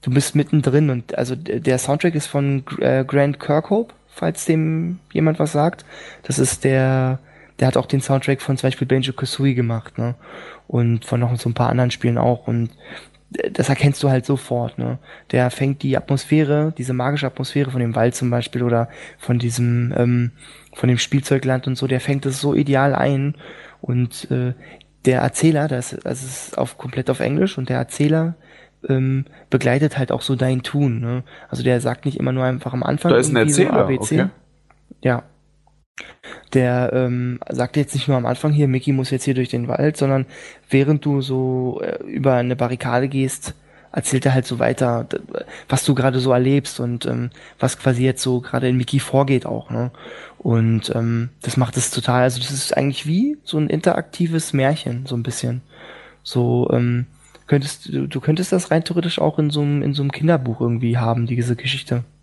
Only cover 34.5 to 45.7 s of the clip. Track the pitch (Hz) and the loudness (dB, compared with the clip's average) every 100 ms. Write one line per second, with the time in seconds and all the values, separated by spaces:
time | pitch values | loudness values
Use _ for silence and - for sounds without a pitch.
34.5 | _ _ _ _ - 131 120 - _ _ | _ _ _ _ -4 -2 -2 -4 _ _
35.5 | _ _ _ _ - - - - - - | _ _ _ _ -20 -20 -20 -20 -20 -2
36.5 | 135 127 123 123 127 127 123 123 123 - | 2 2 2 2 0 0 0 -4 -6 -8
37.5 | 123 123 - 143 135 127 135 117 123 156 | -4 -2 0 0 -2 0 0 2 0 0
38.5 | 147 143 131 135 135 131 131 - 127 123 | 2 4 2 2 0 0 -2 0 0 0
39.5 | 123 120 123 147 151 139 135 131 - - | -2 -2 2 0 2 0 2 -2 -10 -20
40.5 | - _ 135 139 151 147 139 131 131 131 | -20 _ 2 4 2 2 0 0 -2 0
41.5 | 127 127 - - - - 104 135 127 123 | -2 -2 -4 -4 -6 -6 0 2 2 2
42.5 | 127 120 123 135 120 131 131 131 - - | 0 -2 -2 0 0 0 0 -2 -4 -10
43.5 | - _ - - - - 131 139 131 123 | -14 _ -20 -10 -6 0 2 4 2 0
44.5 | 120 117 127 127 117 - - - - - | 0 0 2 0 0 -4 -8 -8 -12 -12
45.5 | - - | -18 -2